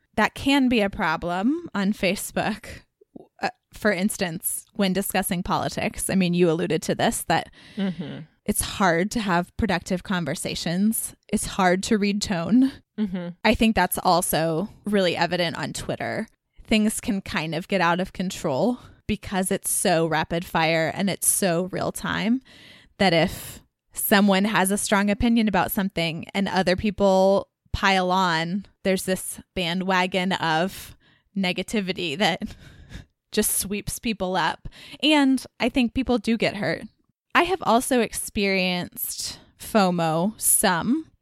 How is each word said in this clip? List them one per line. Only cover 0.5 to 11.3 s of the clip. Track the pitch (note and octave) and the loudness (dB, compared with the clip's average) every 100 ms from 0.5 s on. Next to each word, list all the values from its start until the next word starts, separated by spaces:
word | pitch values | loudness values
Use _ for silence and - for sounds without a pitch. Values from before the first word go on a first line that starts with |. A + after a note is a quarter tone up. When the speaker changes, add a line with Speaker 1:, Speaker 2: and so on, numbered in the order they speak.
| C#4+ B3+ | 4 4
Speaker 1:
be | A#3+ | 2
a | G3+ | 0
problem | - F3 D#3+ E3+ F3 G#3+ E4 E4+ | -2 -2 -2 -2 -2 0 -2 -4
on | G3+ G3 | -2 -2
Facebook, | G#3+ F#3 G3+ - - E3 G#3+ - - _ _ _ - - - | 0 0 -2 -4 -4 -4 -4 -10 -18 _ _ _ -20 -20 -8
uh, | - - _ | -8 -8 _
for | - G#3+ | -4 -2
instance, | F3+ G3+ - F#3 E3 - - - | 0 -2 -2 -6 -4 -8 -8 -8
when | - F#3+ | -2 0
discussing | F#3+ G3+ F#3+ F#3+ F#3 | 0 -2 -2 -2 -4
politics. | F#3+ D#3+ D3 - D3+ - - | -2 -2 -2 -4 -6 -4 -2
I | |
mean, | F#3+ F3+ | 2 2
you | F3 F3 | 4 4
alluded | D#3+ F3 D#3+ | 2 0 -2
to | - | -2
this, | E3+ G#3 - | 0 0 0
that | - E3 - - - - | 0 -2 -2 -14 -14 -6
Speaker 2:
Mm-hmm. | F#3+ E3 C#3+ C#3 D#3 _ - | -6 -6 -10 -12 -16 _ -4
Speaker 1:
it's | G3+ | -4
hard | - - F#3+ E3 G3+ | -4 0 2 2 0
to | A#3+ | -2
have | G3 F3 F#3 - | 0 0 -2 -2
productive | G#3+ F#3 - F3+ | -2 -2 -2 -6
conversations. | - F#3 D#3+ E3 C3 - D#3 F3 G#3+ A3+ - - | -4 -4 -4 -6 -6 -4 -2 0 2 0 -6 -12
It's | - | -4